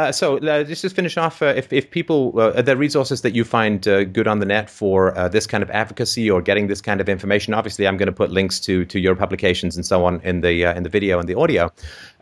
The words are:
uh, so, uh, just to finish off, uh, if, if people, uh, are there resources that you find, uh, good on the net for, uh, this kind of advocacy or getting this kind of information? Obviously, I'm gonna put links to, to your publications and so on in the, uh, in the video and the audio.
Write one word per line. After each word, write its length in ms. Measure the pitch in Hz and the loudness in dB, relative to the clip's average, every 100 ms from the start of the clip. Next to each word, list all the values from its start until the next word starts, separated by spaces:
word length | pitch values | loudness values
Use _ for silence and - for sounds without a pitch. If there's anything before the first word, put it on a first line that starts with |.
uh, 80 | 151 | 0
so, 260 | - 170 135 | 0 0 0
uh, 260 | 151 151 | 0 0
just 160 | 147 160 | -2 -6
to 80 | 185 | -6
finish 300 | 185 175 175 | -2 -2 0
off, 240 | 165 - | -2 0
uh, 100 | 147 | 0
if, 160 | 131 123 | 0 0
if 200 | 135 - | -2 -2
people, 420 | 170 165 151 127 113 | -4 0 0 2 2
uh, 160 | 113 - | 2 4
are 60 | |
there 140 | 123 131 | 2 2
resources 440 | 147 147 127 131 | 2 0 -2 -2
that 140 | 120 | -2
you 100 | 117 | 0
find, 420 | 113 117 107 101 104 | 0 2 2 0 2
uh, 180 | 98 | 2
good 220 | 95 101 110 | 2 0 0
on 120 | 107 | 0
the 80 | 98 | 0
net 240 | 104 107 | -2 -2
for, 440 | - 101 95 92 90 | -4 0 2 2 2
uh, 100 | 90 | 0
this 180 | 107 - | 0 0
kind 160 | 107 | -2
of 60 | 98 | -2
advocacy 600 | 104 110 - 117 - 107 | -4 -4 -4 -4 -2 2
or 100 | 90 | 2
getting 280 | 87 101 101 | 2 0 0
this 120 | 98 | -4
kind 180 | - 98 | -4 -2
of 120 | 98 | -2
information? 420 | 92 98 104 - | -2 0 -2 0
Obviously, 340 | 107 110 - 98 | -4 -4 -2 0
I'm 120 | 95 | 0
gonna 120 | 95 | -2
put 200 | 92 101 | 0 0
links 280 | 92 95 - | 0 0 -2
to, 260 | - 92 90 | -2 -2 0
to 120 | 101 | 0
your 160 | 95 | 0
publications 640 | 92 101 95 98 90 90 87 | 2 -2 0 0 0 -2 -6
and 80 | |
so 220 | 87 92 90 | 0 2 2
on 120 | 87 | 0
in 160 | 87 90 | -2 0
the, 240 | 87 85 | 0 2
uh, 80 | 87 | 0
in 100 | 87 | 0
the 60 | 90 | -2
video 300 | 104 98 87 | -2 0 0
and 100 | 87 | -2
the 60 | |
audio. 320 | 98 165 104 85 - - - - - | 0 0 2 0 -4 -18 -18 -20 -4